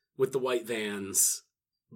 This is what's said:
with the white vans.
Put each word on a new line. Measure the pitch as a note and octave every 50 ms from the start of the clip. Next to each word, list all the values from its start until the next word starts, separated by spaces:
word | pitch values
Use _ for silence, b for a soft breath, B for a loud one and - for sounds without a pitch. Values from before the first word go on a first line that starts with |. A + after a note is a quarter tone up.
| _ _ _
with | - C3+ C3 -
the | C3+
white | B2 B2+ B2+ A#2+ A2+
vans. | A2+ A#2+ A2 G#2+ G#2 G2+ G2+ G2 F#2+ G2+ - - - - - - _ _ _ _ _ _ _ _ _ -